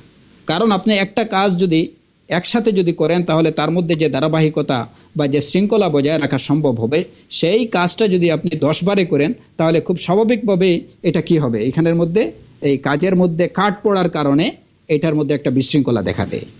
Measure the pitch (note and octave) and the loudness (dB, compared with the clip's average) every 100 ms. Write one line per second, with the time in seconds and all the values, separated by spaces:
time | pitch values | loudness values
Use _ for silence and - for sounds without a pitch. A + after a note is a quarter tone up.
0 | - - - - - D#3+ A3+ G3 A3 G#3 | -18 -20 -20 -12 -4 0 2 0 0 0
1 | G3 A3 A3 G3+ G3+ F3+ F#3 D#3+ E3 - | 0 -2 -2 0 0 0 0 0 0 -6
2 | _ _ - D#3+ - A#3+ A3+ G3 F3 E3+ | _ _ -6 -4 -2 0 0 0 0 0
3 | D#3 F3 E3+ D#3+ D#3+ D#3 D#3 E3+ E3 E3 | 0 0 0 2 2 0 -2 0 0 0
4 | D#3 C3+ D#3 D#3+ D#3 D3+ D3 C3 - - | 0 0 0 2 2 0 -2 -2 -4 -12
5 | - - D3 C#3+ C#3 F3+ G#3 A3 F#3+ D3 | -12 -4 -2 0 0 0 2 2 2 2
6 | C#3 D#3+ - C#3 - C#3+ D3+ A#2 A2+ D3+ | 2 0 0 -2 0 0 0 -2 0 -2
7 | F3+ - _ - E3 G#3+ A#3+ F3+ F3 - | -4 -10 _ -4 0 0 0 0 0 0
8 | A3 F#3 F3 D#3 - D#3 C#3 D#3 F3+ G3+ | 0 2 2 0 -2 -2 -2 0 0 0
9 | F3 D3 D3 A#3+ - - E3 E3+ D#3 F3+ | 0 0 0 -2 -10 -2 0 2 0 -4
10 | - F#3 A3+ A#3+ A3+ F#3+ F#3 E3+ - - | 0 2 2 0 0 2 2 0 -4 -6
11 | F#3 F3 - E3+ C3+ A2+ A2+ B2+ E3 E3+ | -2 -2 0 0 2 0 -2 0 0 2
12 | E3+ F3+ D#4 - - - D3 C3+ C#3 D3 | 0 0 -2 -6 -20 -6 -2 0 0 0
13 | F#3 F#3 F3+ D#3+ E3+ - G3+ F#3+ A3 G3 | 2 2 2 0 -2 0 0 0 0 0
14 | F3 E3 C#3+ C#3 G3 - _ _ - D3+ | 0 0 0 2 0 -4 _ _ -4 -2
15 | D#3+ D3+ C#3+ D3 C#3+ B2+ C3 D3+ B2 A#2 | 0 -2 -2 -2 0 0 0 0 0 0
16 | F#2+ F2 F#2+ A1+ - | -2 -4 -4 -6 -10